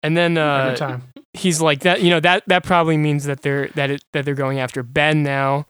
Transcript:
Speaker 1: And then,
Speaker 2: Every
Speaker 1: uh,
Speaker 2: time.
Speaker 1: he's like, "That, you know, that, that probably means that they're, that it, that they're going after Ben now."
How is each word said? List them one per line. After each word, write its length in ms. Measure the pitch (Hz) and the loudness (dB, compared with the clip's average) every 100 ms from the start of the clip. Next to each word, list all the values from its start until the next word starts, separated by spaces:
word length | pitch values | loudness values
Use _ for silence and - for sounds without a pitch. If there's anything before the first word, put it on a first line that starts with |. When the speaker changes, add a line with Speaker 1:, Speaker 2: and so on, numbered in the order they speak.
Speaker 1:
And 140 | 151 165 | 0 0
then, 220 | 170 165 | 2 2
Speaker 2:
Every 340 | 151 139 131 | 0 0 0
Speaker 1:
uh, 40 | 127 | -2
Speaker 2:
time. 260 | 143 127 - - _ | -4 -6 -12 -20 _
Speaker 1:
he's 260 | - 185 160 | -4 -2 2
like, 200 | 160 143 | 2 2
"That, 200 | 180 180 | 2 2
you 60 | 180 | 2
know, 120 | 175 | 4
that, 220 | 165 185 - | 4 2 2
that 180 | 185 | 0
probably 320 | - 180 165 156 | 2 2 2 2
means 280 | 151 147 | 2 0
that 180 | 143 135 | -4 -6
they're, 260 | 143 139 135 | -4 -4 -4
that 160 | - 139 | -4 -4
it, 120 | 143 _ | -4 _
that 100 | 156 | -6
they're 100 | 143 | -4
going 240 | 139 135 135 | -4 -4 -4
after 240 | 127 139 | -4 -6
Ben 400 | 120 139 151 156 | -6 0 2 2
now." 440 | 143 139 135 139 143 | 0 -2 -2 -2 -6